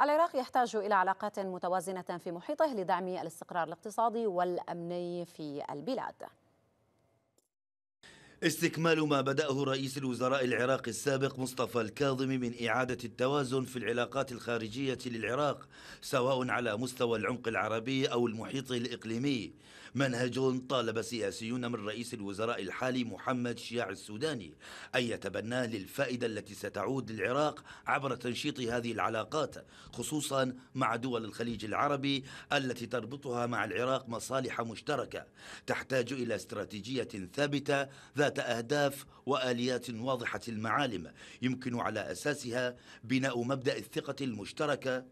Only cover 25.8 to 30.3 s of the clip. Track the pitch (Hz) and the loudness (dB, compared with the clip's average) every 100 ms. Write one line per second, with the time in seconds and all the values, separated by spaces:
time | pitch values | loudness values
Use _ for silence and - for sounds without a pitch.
25.8 | 95 - 131 123 120 104 98 101 101 104 | -6 -2 -2 0 -2 -4 -8 -8 -6 -2
26.8 | 98 135 107 110 101 135 151 - - - | 0 0 -4 -2 2 4 2 0 -14 -10
27.8 | - 139 135 120 123 117 147 131 117 120 | 0 0 0 -2 -2 -2 -2 -2 0 0
28.8 | 117 107 95 110 107 156 131 - - - | 0 0 2 0 0 0 -2 -4 -16 -20
29.8 | - - 117 151 139 | -16 -8 -4 -2 2